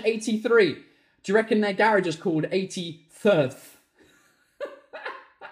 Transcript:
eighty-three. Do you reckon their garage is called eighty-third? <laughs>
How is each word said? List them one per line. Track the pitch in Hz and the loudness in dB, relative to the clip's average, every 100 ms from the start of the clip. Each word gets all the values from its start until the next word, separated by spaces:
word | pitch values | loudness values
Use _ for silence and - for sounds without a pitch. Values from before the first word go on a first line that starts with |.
eighty-three. | 220 226 233 214 233 226 175 | -2 -2 -2 -2 2 4 2
Do | 123 - _ _ _ - | 0 -14 _ _ _ 0
you | 214 | 0
reckon | 220 220 | 2 0
their | 208 | 0
garage | 190 214 202 175 | 2 2 2 0
is | 156 | -4
called | 190 156 160 | -2 -2 -2
eighty-third? | 190 190 190 170 156 _ - 214 175 127 - | -2 -4 -8 -10 -12 _ -2 2 4 2 -4
<laughs> | - - _ _ _ _ _ _ _ - - - _ 622 508 - - _ - | -20 -20 _ _ _ _ _ _ _ -14 -14 -14 _ -16 -14 -16 -20 _ -20